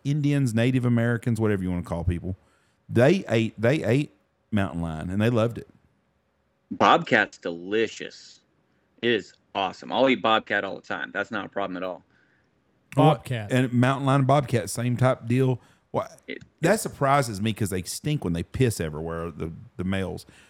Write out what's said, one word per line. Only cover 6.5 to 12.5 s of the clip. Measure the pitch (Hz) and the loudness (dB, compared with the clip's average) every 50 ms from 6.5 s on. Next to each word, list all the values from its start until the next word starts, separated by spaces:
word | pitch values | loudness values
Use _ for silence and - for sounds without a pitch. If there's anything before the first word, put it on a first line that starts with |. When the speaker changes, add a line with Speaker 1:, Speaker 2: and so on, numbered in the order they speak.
| _ _ _ - | _ _ _ -10
Speaker 2:
Bobcat's | - 90 110 98 135 165 170 - 135 110 101 - - - | -2 2 4 6 6 4 4 4 2 4 4 2 -2 -8
delicious. | - 90 87 85 87 95 104 110 113 101 - - - 52 - - - - - - _ _ _ _ _ _ _ _ _ _ _ _ - | -10 -8 -8 -8 -6 -4 -2 0 0 -2 -4 -8 -14 -14 -14 -18 -20 -20 -20 -20 _ _ _ _ _ _ _ _ _ _ _ _ -2
It | 117 | 0
is | 120 104 90 - - _ _ _ - | 0 0 -2 -6 -16 _ _ _ -4
awesome. | 98 98 92 90 - - 62 76 | -4 -2 -4 -4 -8 -10 -4 0
I'll | 110 127 135 | 2 2 2
eat | 131 104 90 | 2 2 2
bobcat | 113 110 110 - - 110 101 98 | 2 2 0 0 -2 -2 -2 -2
all | 98 92 | -4 -8
the | - - | -10 -10
time. | - 104 87 67 - - | -10 -8 -8 -8 -8 -6
That's | 95 101 - | -6 -6 -6
not | 113 104 95 | -6 -8 -8
a | 98 | -8
problem | - 101 98 92 90 | -8 -6 -6 -6 -6
at | 90 90 | -8 -8
all. | 92 90 80 - _ _ _ _ _ _ _ _ _ | -8 -8 -10 -14 _ _ _ _ _ _ _ _ _